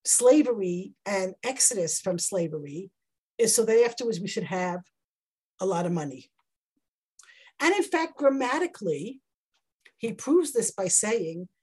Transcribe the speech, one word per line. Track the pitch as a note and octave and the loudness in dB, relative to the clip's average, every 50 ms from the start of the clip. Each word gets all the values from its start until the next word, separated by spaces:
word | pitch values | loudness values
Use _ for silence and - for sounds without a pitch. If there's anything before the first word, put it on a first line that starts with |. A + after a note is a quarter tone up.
| - | -2
slavery | - - - A#3 B3 C#4 D4+ C#4+ B3 A#3 G#3 F#3+ F3+ F3 F3 F#3+ - - _ - | 0 2 4 6 8 8 8 6 2 2 -2 -2 -4 -4 -4 -6 -10 -14 _ -8
and | G3+ G3+ F#3+ F#3 F#3 F#3+ - - | -4 -2 -2 -2 -4 -6 -6 -6
exodus | A#3+ C4 C4 - - B3 G3 E3+ D#3+ - - - | -6 -2 0 0 0 2 0 -2 -2 -4 -4 -4
from | F#3+ F3 E3+ | -4 -4 -2
slavery | - - G3+ F#3 E3+ D#3 D#3 D#3 C#3+ C#3 C#3+ E3 G3 F#3+ _ _ _ _ _ _ _ _ _ - | -4 -4 -2 -2 -4 -4 -6 -8 -10 -10 -12 -12 -12 -14 _ _ _ _ _ _ _ _ _ 0
is | A#3 A3 - | 2 2 4
so | - A3 | 2 4
that | A3 A3 A3+ A#3+ | 4 6 6 6
afterwards | A#3 - - B3 A#3 G#3+ E3+ | 4 2 -4 -4 -4 -2 -4
we | G3+ G3+ | -4 -6
should | - A3 F3 | -6 -6 -6
have | C#3+ F#3 F3+ F3+ F3+ F3 F#3 - _ _ _ _ _ _ _ _ _ _ _ _ _ _ - | -4 -4 -4 -2 -2 -4 -6 -8 _ _ _ _ _ _ _ _ _ _ _ _ _ _ -6
a | F#3 | -4
lot | F#3+ F3+ E3+ F3 | -2 -2 -2 -2
of | F3 F3 | -2 -2
money. | E3 D3 C#3+ B2+ C3 - _ _ _ _ _ _ _ _ _ _ _ _ _ _ _ _ _ _ _ - - - - - - _ - | -2 -4 -6 -8 -12 -16 _ _ _ _ _ _ _ _ _ _ _ _ _ _ _ _ _ _ _ -20 -20 -20 -20 -20 -18 _ -2
And | C#4+ E4+ G4+ | 2 2 2
in | G4+ - | 2 0
fact, | - - E4 E4 D#4+ - - | 0 0 -2 -2 -2 -2 2
grammatically, | C#4+ C#4 C4+ C4+ B3+ B3 C4 D#4+ F4+ E4+ - - G#3+ E3+ D3+ C#3 D#3+ A#3 C4 C4+ _ _ _ _ _ _ _ _ _ _ _ _ _ - _ | 2 2 2 2 0 0 0 0 -2 -4 -6 -6 -4 -4 -4 -4 -6 -10 -12 -14 _ _ _ _ _ _ _ _ _ _ _ _ _ -20 _
he | _ - A3+ - | _ -8 -8 -8
proves | - - C4 D4+ F#4 E4 C#4+ - | -6 -2 2 4 4 2 2 0
this | A#3 A3 - | -2 -2 -2
by | - - F#3+ F3 | -2 -4 -2 0
saying, | - - - G#3+ A#3 A3+ E3+ D#3+ E3 F3 F3+ - _ _ | 0 0 2 2 0 -2 -2 -4 -6 -8 -10 -14 _ _